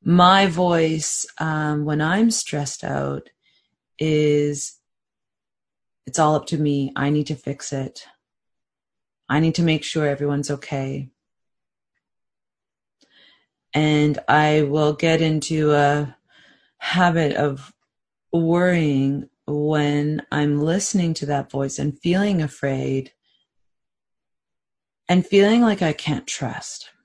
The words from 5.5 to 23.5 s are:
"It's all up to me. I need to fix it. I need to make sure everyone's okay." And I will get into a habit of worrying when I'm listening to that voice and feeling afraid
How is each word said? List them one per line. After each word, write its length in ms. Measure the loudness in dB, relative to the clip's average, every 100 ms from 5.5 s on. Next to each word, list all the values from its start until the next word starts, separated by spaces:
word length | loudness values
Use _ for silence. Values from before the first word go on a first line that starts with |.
| _ _ _ _ _
"It's 140 | -10 0
all 160 | 2
up 120 | 2 -2
to 100 | -2
me. 340 | 0 0 -4
I 140 | -4 -2
need 180 | 0 -2
to 60 |
fix 380 | -6 -8 -10 -8
it. 340 | -8 -8 -12 -20 _ _ _ _ _ _ _ _ _ _ _ _
I 100 | 0
need 140 | 0
to 80 | 2
make 200 | 0 0
sure 240 | -2 -2 -2
everyone's 440 | -2 -2 -2 -4
okay." 580 | -8 -6 -8 -6 -8 -12 _ _ _ _ _ _ _ _ _ _ _ _ _ _ _ _ _ _ _ _ _ _ _ _ _ _
And 460 | 0 2 4 2 0 2
I 340 | 2 4 2
will 300 | 0 0 0
get 300 | 0 0 2
into 500 | 0 -2 -2 -2 2
a 460 | 4 2 2 -4 -10 _ _ _ _ _ _
habit 560 | -4 2 2 2 0
of 380 | 0 -2 -4 -14 _ _ _ _ _ _ -2
worrying 920 | 2 2 2 2 2 2 0 -2 -8 _ -6
when 760 | -2 0 0 0 0 -2 -4 -4
I'm 280 | -2 0 0
listening 540 | 0 -2 0 0 0
to 120 | -2 -2
that 240 | -4 -4
voice 280 | -6 -6 -4
and 200 | -6 -4
feeling 440 | -2 0 0 0
afraid 680 | -2 -4 -4 -4 -2 -4 -6 _ _ _ _